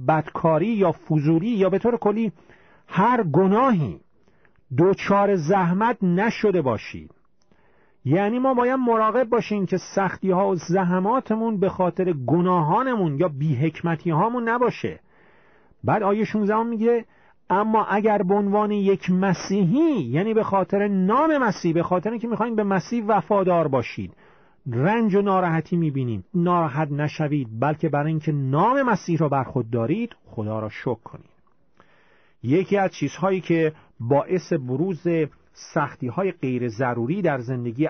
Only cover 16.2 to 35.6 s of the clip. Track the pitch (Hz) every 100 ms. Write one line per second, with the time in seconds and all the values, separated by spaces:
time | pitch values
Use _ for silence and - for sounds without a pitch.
16.2 | 208 208 202 214 233 226 226 240 226 _
17.2 | _ _ - 185 220 226 196 196 214 208
18.2 | 185 202 202 208 208 208 196 190 - 185
19.2 | 196 175 - 196 175 247 330 254 120 139
20.2 | 214 220 202 196 180 202 208 190 185 247
21.2 | 320 302 240 - 175 160 165 180 208 233
22.2 | 233 214 233 220 202 190 - 240 208 208
23.2 | - 202 185 170 156 131 113 - 92 -
24.2 | - - _ _ 139 117 156 226 220 196
25.2 | 202 190 180 160 156 175 160 135 123 104
26.2 | - 175 175 175 160 147 156 143 151 -
27.2 | 151 147 120 110 139 151 165 143 147 160
28.2 | 156 147 131 143 208 277 254 202 - 160
29.2 | 151 139 127 131 113 117 117 202 233 -
30.2 | - - 107 110 107 - - 120 - -
31.2 | - _ _ _ _ _ _ _ _ _
32.2 | _ _ 113 165 190 196 190 - 143 -
33.2 | 190 190 - 165 156 156 - - 117 180
34.2 | - 180 - 165 127 135 185 160 175 165
35.2 | 151 - _ -